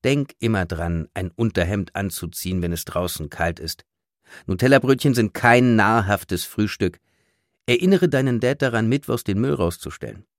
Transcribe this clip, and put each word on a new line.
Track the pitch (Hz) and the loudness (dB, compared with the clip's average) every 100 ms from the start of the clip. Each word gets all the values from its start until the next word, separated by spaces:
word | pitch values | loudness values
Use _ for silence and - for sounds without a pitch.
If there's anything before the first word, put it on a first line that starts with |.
Denk | 127 143 135 - | 0 0 -2 -4
immer | 117 107 | -2 0
dran, | 85 85 85 85 78 | -2 -4 -2 -4 -4
ein | - 90 | -8 -8
Unterhemd | - 113 98 85 101 90 | -2 -2 0 -2 -2 -4
anzuziehen, | - 98 - 85 - 92 92 | -6 -6 -6 -10 -8 -6 -4
wenn | 87 | -2
es | 82 - | -4 -6
draußen | 90 90 - 76 | -4 -4 -6 -10
kalt | - 85 80 | -4 -4 -4
ist. | 78 - _ _ _ _ _ - - | -10 -12 _ _ _ _ _ -18 -6
Nutella-Brötchen | 92 127 135 127 135 147 | 0 4 4 4 2 2
sind | 123 107 | 2 0
kein | - 120 123 123 113 | 0 4 6 6 4
nahrhaftes | 104 113 98 101 - 90 - | 4 2 2 -2 -2 -6 -6
Frühstück. | - 104 - 92 - _ _ _ _ _ _ - | -4 -4 -2 -4 -4 _ _ _ _ _ _ 0
Erinnere | 120 185 190 175 | 2 4 4 4
deinen | 135 131 117 | 2 0 0
Dad | 123 139 | 0 0
daran, | 135 117 110 | -2 0 0
mittwochs | 139 - 120 | 0 -2 -4
den | - 98 | -2 -2
Müll | 127 | -2
rauszustellen. | 147 87 - - - - - _ | 0 -2 -4 -12 -12 -14 -14 _